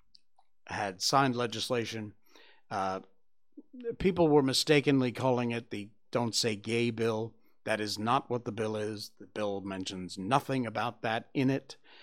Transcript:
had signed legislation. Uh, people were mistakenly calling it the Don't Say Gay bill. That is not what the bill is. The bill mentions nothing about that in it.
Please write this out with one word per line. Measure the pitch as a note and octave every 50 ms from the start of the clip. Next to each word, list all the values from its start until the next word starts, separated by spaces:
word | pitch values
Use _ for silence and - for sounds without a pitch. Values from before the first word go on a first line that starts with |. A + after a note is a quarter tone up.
| _ _ - - _ - - - - - - - - -
had | - G#2 G#2 G2 F#2 F2+ -
signed | - - C3+ C#3 C3+ A#2+
legislation. | A#2+ A#2+ A#2 A2 A2 G#2 - C3 A#2+ A2+ G#2+ A2+ A2+ G#2+ G#2 G2 - - - - - - - - - - -
Uh, | A2+ G2+ F#2+ F#2+ F#2+ F#2+ - - - - - _ _ _ - - - - - - - B3 A#3+ A#3 - -
people | - F#3 F#3 - E3+ D#3
were | D3 D3 C#3+
mistakenly | C3 B2+ - - - D3+ D3 C3 D3+ C#3 C3+ B2+ B2
calling | A2+ - B2 C3 B2+ A#2+ A#2+ A#2+
it | A#2 A#2 A#2 -
the | - G#2 G2+ G#2+ - - - -
Don't | - B2 A#2+ A#2 G#2
Say | - - A#2+ A2
Gay | G2+ G#2 A2 A2+ A#2 A#2+ A#2+
bill. | A#2 A2 A2+ A#2 A2 A2 A2+ A2+ - - - - - - -
That | A#2 A2 G#2
is | G#2+ G#2 G2+ G#2
not | G#2+ A2+ B2 C#3 - -
what | B2 A#2+ G#2+
the | A#2+ G#2+
bill | G#2+ A2 A2 G#2+
is. | G#2+ G#2+ G#2+ A2 G#2 G#2 - - -
The | G#2
bill | F#2 - G#2+ G#2+ G#2 G2+ G2
mentions | F#2+ G2+ F#2+ F#2+ F#2+ - G2 F#2 F#2 F2 - F#2+
nothing | F#2+ G2 C3 C#3+ - - C3+ C3 B2
about | A2+ G#2+ A2+ A2 A#2+ A2+ - -
that | A#2 A2 A#2+ A#2 - -
in | D3+ C3 C3
it. | C3+ C#3+ - - - - - - - -